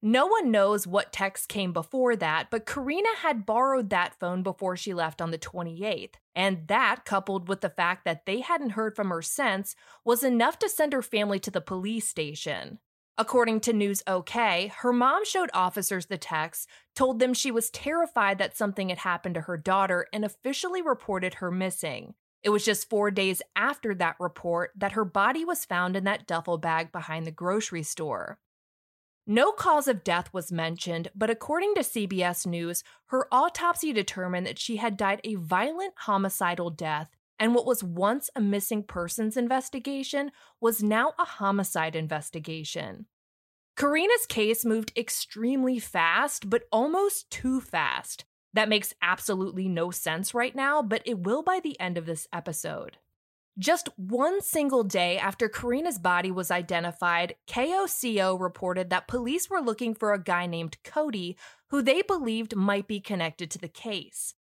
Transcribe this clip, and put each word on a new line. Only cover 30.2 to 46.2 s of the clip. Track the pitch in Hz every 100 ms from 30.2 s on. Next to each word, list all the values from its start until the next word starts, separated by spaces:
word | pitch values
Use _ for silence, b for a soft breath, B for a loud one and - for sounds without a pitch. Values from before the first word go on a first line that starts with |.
| 175
was | 185 170
mentioned, | 170 165 170 - 165 170
but | 202 220
according | 226 - 311 392 403
to |
C | 294 240 202
B | 185
S | 180 175
News, | 185 170 170 175 - B _
her | 262 -
autopsy | 247 320 339 349 339 311
determined | 226 190 - 185 180 180
that | -
she | - 220
had | 226 196
died | 202 202
a | - 208
violent | 160 180 240 330 381 -
homicidal | - 202 196 - 180 175 170
death, | 156 160 151 160 _ _ _
and | 220
what | 240
was | 233 233
once | 185 170 196 262 -
a | -
missing | 202 202 196 214
persons | 202 - 170 - 220 240
investigation | 240 262 254 269 240 277 269 285 285 b b b
was | 226 226
now | 208 214 269 302
a |
homicide | 339 - 196 196 190 180 160
investigation. | 160 160 156 151 165 156 160 151 - 143 95 214 _ _ _ _ _ _ -
Karina's | 285 302 370 466 -
case | - 214 226
moved | 240 220 220 -
extremely | 233 - - - 226 269 254 254
fast, | - 185 165 180